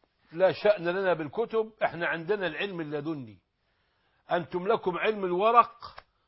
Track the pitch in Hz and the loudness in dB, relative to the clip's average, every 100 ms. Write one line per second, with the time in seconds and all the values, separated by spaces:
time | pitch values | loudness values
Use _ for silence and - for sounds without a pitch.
0 | _ _ _ 160 185 156 208 208 170 180 | _ _ _ 0 2 4 2 2 0 -2
1 | 190 165 151 - 226 220 220 - 147 160 | 0 0 -2 -4 -2 -2 -4 -2 -4 -2
2 | 165 160 165 208 180 151 202 175 156 151 | -4 -4 -2 -2 -2 -4 -6 -6 -6 -6
3 | 147 156 117 98 _ _ _ _ _ _ | -6 -8 -10 -18 _ _ _ _ _ _
4 | _ _ _ 175 165 180 180 226 - 165 | _ _ _ -4 -2 -6 0 0 0 -2
5 | 180 214 190 175 214 233 226 - - - | -2 -2 -2 2 6 6 6 0 -20 -20
6 | _ _ | _ _